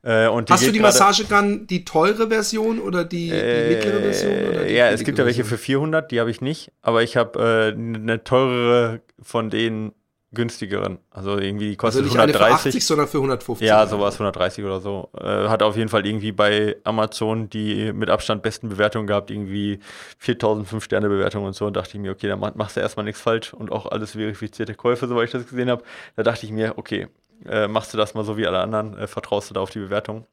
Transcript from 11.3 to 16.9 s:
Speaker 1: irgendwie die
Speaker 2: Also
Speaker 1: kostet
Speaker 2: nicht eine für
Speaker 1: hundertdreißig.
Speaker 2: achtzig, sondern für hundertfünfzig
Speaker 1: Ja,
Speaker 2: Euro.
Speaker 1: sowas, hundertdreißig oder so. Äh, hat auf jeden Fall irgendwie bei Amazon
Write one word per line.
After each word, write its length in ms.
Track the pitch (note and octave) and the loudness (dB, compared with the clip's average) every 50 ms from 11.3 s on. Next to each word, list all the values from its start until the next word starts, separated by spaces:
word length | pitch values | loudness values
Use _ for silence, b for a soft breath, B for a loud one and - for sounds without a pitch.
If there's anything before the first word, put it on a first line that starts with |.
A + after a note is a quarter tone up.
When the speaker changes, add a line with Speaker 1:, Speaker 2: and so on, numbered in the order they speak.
| G2+ G2+ | -2 -2
Speaker 1:
irgendwie 320 | G2 G2 G2+ G#2 G#2+ G#2 | -2 -4 -4 -4 -4 -6
die 80 | G2+ - | -4 -2
Speaker 2:
Also 220 | A#2+ A2+ G#2+ C3+ | -2 0 2 2
Speaker 1:
kostet 40 | C#3 | 0
Speaker 2:
nicht 140 | G2 A#2 A#2 | 2 4 4
eine 160 | - D3+ - | 4 6 6
für 40 | G2+ | 6
Speaker 1:
hundertdreißig. 260 | G#2 A2+ C3+ D#3+ - | 6 6 6 4 2
Speaker 2:
achtzig, 200 | C#3+ B2+ B3+ - | 0 0 0 0
sondern 220 | - D#3+ D3 D3 C#3+ | 2 2 2 2 0
für 100 | - D3 | 0 -2
hundertfünfzig 480 | C3+ C3+ B2+ - - - A#2 - A2 | 0 0 -2 -4 -4 -8 -4 0 4
Speaker 1:
Ja, 140 | A2 G#2+ G#2+ | 6 8 6
Speaker 2:
Euro. 80 | G#2+ F#2+ | 6 4
Speaker 1:
sowas, 300 | G#2+ G2+ G2+ G2+ F#2+ - | 2 0 0 0 0 0
hundertdreißig 440 | G#2+ G2 F#2 - F2+ F#2 - - | -2 -2 0 0 -2 -2 -2 -6
oder 160 | G2+ G2 F#2+ F#2 | -6 -6 -6 -6
so. 300 | F#2 G2+ G2+ F#2+ - - - - | -6 -6 -8 -8 -10 -12 -14 -10
Äh, 300 | - G2 G2+ G2+ G2+ G#2+ | -6 -4 -2 0 0 0
hat 140 | A2+ - | 2 2
auf 120 | G#2 G#2+ G#2 | 2 2 2
jeden 140 | A2+ A2+ G#2+ | 0 -2 0
Fall 160 | A#2 G#2+ G2 | 0 0 0
irgendwie 280 | G2+ A2 G#2+ G2+ A2 | 0 -4 -2 -4 -4
bei 440 | G2 F2+ G#2 G#2 G#2 G#2+ G#2+ G#2+ G#2 - _ | 0 2 4 4 4 2 2 0 -2 -4 _
Amazon 640 | - | -2